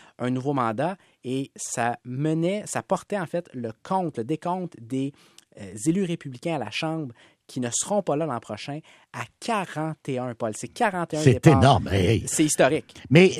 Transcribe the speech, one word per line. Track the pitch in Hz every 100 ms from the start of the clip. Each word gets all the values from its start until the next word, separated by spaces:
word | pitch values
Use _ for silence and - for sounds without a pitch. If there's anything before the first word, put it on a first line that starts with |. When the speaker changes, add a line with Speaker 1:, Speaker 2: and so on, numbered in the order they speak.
| - -
Speaker 1:
un | 123
nouveau | 127 131
mandat. | 139 113 110 160 196 _ _
Et | 123 131 139 -
ça | - - 120 117
menait, | 120 127 156 160 170 208 165
ça | 123
portait | - 185 - 202
en | 165
fait | 175 170
le | 127 113 -
compte, | - 190 175 127
le |
décompte | 110 156 175 185 175 -
des, | 113 131 135 - _ - _ -
euh, | 98 107 151
élus | 180
républicains | 180 165 143 127 170
à | 156
la | 110
Chambre | - 160 160 139 - - _ -
qui | -
ne | 120
seront | - - 202
pas | 185
là | 143 160
l'an | 120
prochain | - 107 - 147 - - _
à | 123 120 _
quarante | - 214 175 151 160 151 -
et | 123
un, | 127
Paul. | 117 117
C'est | 104 -
quarante | - 226 185 170
et | 151
un |
Speaker 2:
C'est | 156
Speaker 1:
départs. | 113 165 139
Speaker 2:
énorme, | 131 120 -
hey. | 98 90 110 -
Speaker 1:
C'est | -
historique. | 151 - 139 147 - - -
Speaker 2:
Mais, | 156 185